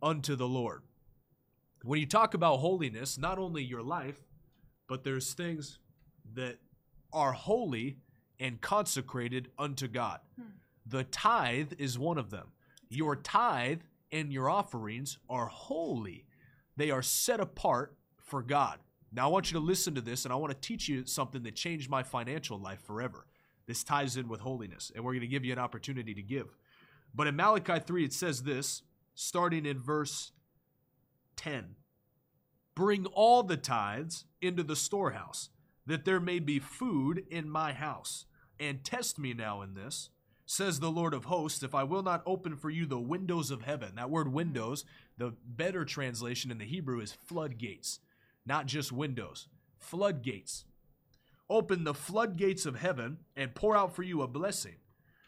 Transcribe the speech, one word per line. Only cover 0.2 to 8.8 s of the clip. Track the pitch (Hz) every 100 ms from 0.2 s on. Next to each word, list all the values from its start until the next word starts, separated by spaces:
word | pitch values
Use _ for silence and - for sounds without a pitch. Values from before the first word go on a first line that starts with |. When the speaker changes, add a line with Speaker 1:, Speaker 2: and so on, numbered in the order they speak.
| 143 135
Speaker 1:
the | 123
Lord." | 127 117 67 - _ - _ _ _ _ _ _ _
When | 117 151
you | 139
talk | 214 220
about | 180 170 131
holiness, | 165 185 139 110 135 131
not | 160 190
only | 185 156
your | 123 123
life, | 123 170 143 143 - - - _ - _ -
but | 131
there's | 135 131 -
things | - 175 160 139 - _ _ - _ 107
that | 120 127 117 _ _ _ - _
are | 156 139
holy | 127 180 233 196 117 131 135 - _ _ -
and | 131 117
consecrated | - 208